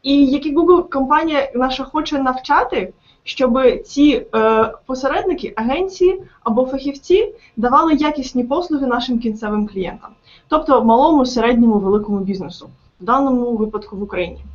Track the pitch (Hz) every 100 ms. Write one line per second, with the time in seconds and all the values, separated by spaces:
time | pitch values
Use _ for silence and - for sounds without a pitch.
0 | 269 285 269 277 311 285 339 349 - 277
1 | 262 302 330 285 - 240 262 262 262 302
2 | 302 285 262 254 - 302 494 269 185 _
3 | _ _ - - 254 240 254 - - 277
4 | 294 247 - 220 220 220 220 - - 254
5 | 254 339 392 302 202 - 226 302 381 -
6 | 359 381 - _ - 220 262 269 277 277
7 | - 370 466 - _ - 240 285 320 294
8 | 302 294 254 247 240 302 349 294 262 240
9 | 254 233 226 214 214 214 208 190 170 -
10 | - _ _ _ _ 311 311 254 226 233
11 | 302 302 254 240 233 233 233 208 190 208
12 | 208 202 190 185 170 - - _ _ _
13 | 185 262 277 247 240 226 214 214 208 190
14 | 202 185 175 - -